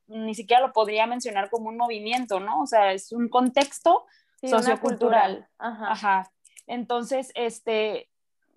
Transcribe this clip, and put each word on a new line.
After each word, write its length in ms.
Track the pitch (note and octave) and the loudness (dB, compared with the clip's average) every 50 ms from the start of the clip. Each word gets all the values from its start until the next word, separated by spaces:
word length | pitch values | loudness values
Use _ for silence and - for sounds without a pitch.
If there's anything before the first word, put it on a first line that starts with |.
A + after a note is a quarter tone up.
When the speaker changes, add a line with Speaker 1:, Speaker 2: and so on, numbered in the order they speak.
| _ | _
Speaker 1:
ni 280 | - G#3+ A3 A3 A3 G#3+ | -16 -12 -10 -8 -8 -8
siquiera 300 | A3 G#3+ - A#3+ B3 C4+ | -8 0 4 4 4 4
lo 80 | B3+ - | 4 2
podría 340 | A3 A3 G3+ G#3+ A3 A3 | 0 0 0 2 0 0
mencionar 420 | A#3 B3 B3+ B3 A#3+ G#3 G3 G3 G3+ | 0 -2 -6 -6 -6 -4 -4 -4 -2
como 200 | - A#3 A3 A3 | -4 -6 -6 -6
un 80 | A3+ | -4
movimiento, 600 | A#3 A#3+ A#3+ A#3 G#3 G#3 A3 A#3+ B3+ B3+ A3 G3+ F#3 | -2 -2 -2 -2 -4 -6 -4 -4 -4 -2 -2 -4 -4
¿no? 220 | G3 G#3 A#3+ D#3 | -2 -2 -2 -2
O 60 | D4 | -2
sea, 260 | - A#3+ A3 G3+ G3 F#3+ | 2 4 4 4 4 2
es 180 | G3 - - | -2 -6 -8
un 160 | A3+ A#3+ A#3+ A3+ | -6 -4 -4 0
contexto 760 | - B3 B3+ B3+ B3 C#4 C#4+ C#4 - - - E4 F4 B4 - _ _ _ _ _ _ - | 2 2 2 4 2 2 0 0 -2 0 4 4 4 4 2 _ _ _ _ _ _ -10
Speaker 2:
Sí, 80 | - | -4
una 140 | B3+ B3 A3 | 0 0 2
Speaker 1:
sociocultural. 720 | A3 B3+ B3+ - - C4+ G#3+ - A#3+ A#3 A3 A3 G3 F#3 F#3 | 2 2 0 0 0 -2 -2 0 2 4 4 4 4 4 0
Speaker 2:
cultura. 160 | - - _ _ | -6 -12 _ _
Ajá. 340 | - G#3 A#3 A3+ G#3+ A3 G3+ | -10 -10 -10 -8 -6 -4 -4
Speaker 1:
Ajá. 400 | A3 G#3 G#3 G3+ G3 F#3+ F#3 - _ _ _ _ _ - _ | -4 -2 0 0 0 0 0 -4 _ _ _ _ _ -20 _
Entonces, 640 | - A#3 B3 A3+ - A#3+ A#3+ A#3 - C4+ C4 C4 C4+ - | -10 -10 -8 -6 -4 -4 -4 -2 -2 -4 -4 -4 -6 -6
este... 760 | - A#3+ A3+ A3+ - - A#3 A3 G#3+ G#3+ G#3+ G3 C#3+ - _ _ _ _ _ _ _ _ _ _ | -6 -6 -6 -6 -6 -6 -4 -2 -2 -2 -2 -4 -8 -10 _ _ _ _ _ _ _ _ _ _